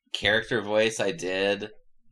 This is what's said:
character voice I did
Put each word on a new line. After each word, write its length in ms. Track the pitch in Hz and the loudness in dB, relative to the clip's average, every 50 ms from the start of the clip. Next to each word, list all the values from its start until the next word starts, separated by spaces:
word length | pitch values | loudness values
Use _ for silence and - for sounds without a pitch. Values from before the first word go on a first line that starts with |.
| _ _ | _ _
character 500 | - - 107 101 107 113 110 - 127 110 | -6 -2 0 2 2 2 2 0 -2 -2
voice 360 | 98 104 104 107 110 110 110 - | 0 0 2 2 2 2 0 -2
I 140 | 107 98 | -2 -2
did 560 | 90 87 87 90 92 95 98 101 101 101 104 107 - - - - - _ _ _ | -2 -4 -4 -4 -2 0 0 0 0 -2 -4 -10 -14 -16 -20 -20 -20 _ _ _